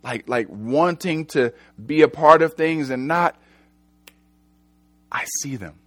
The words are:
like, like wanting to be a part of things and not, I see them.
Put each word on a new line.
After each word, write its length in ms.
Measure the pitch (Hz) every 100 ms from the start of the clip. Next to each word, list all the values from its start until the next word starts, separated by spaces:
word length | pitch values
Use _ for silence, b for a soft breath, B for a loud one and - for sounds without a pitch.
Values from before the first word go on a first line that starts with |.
like, 260 | 123 117 -
like 200 | 123 110
wanting 720 | 101 110 139 175 165 185 156 160
to 260 | 147 120 b b -
be 180 | 113 151
a 60 | 151
part 340 | - 151 160
of 120 | 160
things 360 | 160 160 160 135
and 180 | 127 135
not, 280 | 170 175 - b b b _ _ _ - _ _ _ _ _ _ _ _ _ _
I 140 | - - -
see 160 | 143 127
them. 200 | 85 78